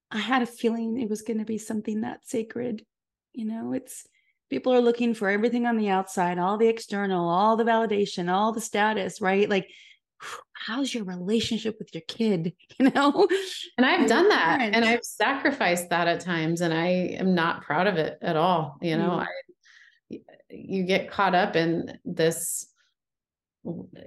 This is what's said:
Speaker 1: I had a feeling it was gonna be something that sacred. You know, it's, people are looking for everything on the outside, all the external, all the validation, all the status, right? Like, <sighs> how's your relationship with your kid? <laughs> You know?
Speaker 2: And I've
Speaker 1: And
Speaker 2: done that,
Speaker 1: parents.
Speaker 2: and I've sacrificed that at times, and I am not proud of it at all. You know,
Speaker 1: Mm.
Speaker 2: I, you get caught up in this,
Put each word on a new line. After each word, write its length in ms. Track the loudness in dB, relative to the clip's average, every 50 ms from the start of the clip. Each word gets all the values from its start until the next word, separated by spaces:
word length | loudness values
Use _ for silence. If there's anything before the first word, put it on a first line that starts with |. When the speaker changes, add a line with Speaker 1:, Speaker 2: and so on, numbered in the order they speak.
| _ -10
Speaker 1:
I 80 | -8 -6
had 220 | -2 0 0 0
a 40 | 0
feeling 520 | -2 -6 -2 -2 -2 -2 -2 -4 -4 -4 -4
it 100 | -4 -4
was 120 | -6 -6
gonna 240 | -6 -6 -4 -4 -4
be 120 | -4 -6
something 440 | -8 -6 -8 -8 -6 -4 -4 -4 -4
that 240 | -4 -6 -8 -12 _
sacred. 600 | -6 -6 -6 -6 -6 -8 -8 -6 -6 -6 -8 -10 _ _ _ _ _ _ _ _ _ -10
You 120 | -8 -6
know, 280 | -6 -6 -6 -6 -4 -6
it's, 320 | -6 -6 -10 -18 -20 -20 _ _ _ _ _ _ _ _ -8
people 240 | -6 -4 0 2 4
are 80 | 4
looking 320 | 4 4 2 2 0 -2 -2
for 160 | 0 0 0
everything 360 | 0 0 0 0 0 0 0
on 120 | 0 0
the 120 | 0 0 0
outside, 500 | 0 0 -2 -2 -2 -2 0 0 0 0
all 180 | 0 -2 2
the 100 | 2 2
external, 600 | 2 2 0 -4 -6 -4 -4 -2 0 0 0 0 2
all 280 | 2 4 4 4 4
the 60 | 2 2
validation, 680 | 2 2 2 2 0 0 0 -2 -2 -2 -4 -2 0
all 200 | 0 2 0 0 -2
the 80 | -4
status, 580 | -8 -4 0 0 2 2 0 -2 -4 -6 -6 -2
right? 280 | 0 2 2 2 2 2
Like, 180 | 2 0 0 -4 -16 -20 -20 -20 -20 _ _ _ _ -18
<sighs> 340 | -14 -14 -14 -14 -16 _ -18
how's 400 | -14 -10 -6 -4 -4 -4 -2 -4
your 100 | -4 -6
relationship 720 | -6 -6 -6 -2 0 0 0 0 0 -4 -4 -4 -6 -8
with 160 | -8 -14 -14 -14
your 100 | -14 -12
kid? 460 | -10 -4 0 2 2 2 2 0 -4 -6 _ -20
<laughs> 140 | _ -2 2
You 100 | 2 4
know? 360 | 4 4 4 4 6 6 4 4 4 0 -2 -6 -10 -12 -14 -8 0
Speaker 2:
And 80 | 2 2
I've 140 | 4 4 4
Speaker 1:
And 80 | 4 4
Speaker 2:
done 200 | 6 6 6 6
that, 280 | 6 4 4 2 2 2
Speaker 1:
parents. 160 | 0 2 2
Speaker 2:
and 100 | 4 4
I've 180 | 4 2 2 -2
sacrificed 840 | -6 -2 0 0 0 0 0 0 -2 0 2 2 2 2 0 0 -2
that 180 | 0 0 2
at 140 | 2 0 -2
times, 400 | -2 -2 -2 0 0 0 0 0
and 120 | 0 0 2
I 140 | 2 2 2 2 0 0 -2 -4 0
am 160 | 2 2 2
not 260 | 4 2 0 -2 -4 -4
proud 240 | -2 0 2 2
of 100 | 2 2
it 200 | 0 -2 -2 -4 -6
at 160 | -4 -2 0
all. 400 | 2 2 2 2 2 0 -4 -8 -6
You 160 | -4 -2 0
know, 120 | 0 0 0
Speaker 1:
Mm. 160 | 0 -2 -4
Speaker 2:
I, 920 | -6 -8 -12 -14 _ -20 _ _ -20 -20 -20 -20 -20 _ _ _ -18 -18 -18 _ -20 -20 _ _ _
you 340 | -20 -16 -10 -6 -4 -2 0
get 280 | 2 0 0 0 -4
caught 240 | -2 0 2 4 4
up 200 | 4 2 2 2
in 420 | 0 2 2 0 -2 -4 -8 -12 -12 -12
this, 640 | -10 -2 0 0 0 0 -2 -6 -6 -8 -8 -10 _ _ _ _ _ _ _ _ _ _ _ _ _ _ _ _ _ _ _ -12 -10 -10 -10 -12 -16 -18 -20 -14